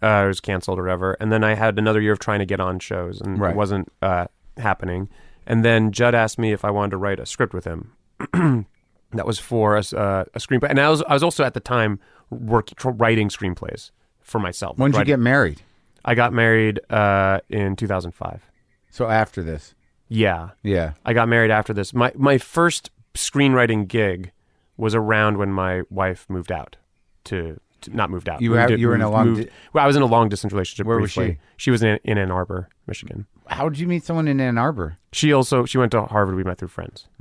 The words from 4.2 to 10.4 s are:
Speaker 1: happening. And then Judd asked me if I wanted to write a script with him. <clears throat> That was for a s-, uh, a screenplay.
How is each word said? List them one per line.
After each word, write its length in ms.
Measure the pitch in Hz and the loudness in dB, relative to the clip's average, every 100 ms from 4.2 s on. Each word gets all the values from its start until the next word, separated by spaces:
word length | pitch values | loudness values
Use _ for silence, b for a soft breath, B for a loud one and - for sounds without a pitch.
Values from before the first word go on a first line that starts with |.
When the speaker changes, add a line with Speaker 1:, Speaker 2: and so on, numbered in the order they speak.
| 90 _ - - | -4 _ -20 -6
Speaker 1:
happening. 500 | 110 95 92 90 98 b b b | -2 -2 -4 -6 -8 b b b
And 200 | - 113 | -2 2
then 260 | 113 113 110 | 4 4 2
Judd 240 | 101 120 | 2 2
asked 240 | 120 110 - | 2 0 0
me 140 | 113 | -2
if 120 | 104 | -2
I 60 | 104 | -2
wanted 200 | 101 101 | -2 -2
to 60 | 95 | -4
write 200 | 101 98 | -4 -4
a 80 | - | -6
script 260 | - 95 | -4 -4
with 120 | 92 | -4
him. 280 | 90 80 - _ _ - - | -10 -10 -12 _ _ -16 -6
<clears throat> 340 | 175 165 123 101 _ _ _ _ | 0 2 0 -4 _ _ _ _
That 120 | 110 90 | -8 -6
was 120 | 107 | -6
for 340 | - 117 107 104 | -4 0 2 2
a 40 | |
s-, 120 | 101 | 0
uh, 320 | 101 101 98 - | -4 -2 -2 -4
a 40 | |
screenplay. 320 | - | -8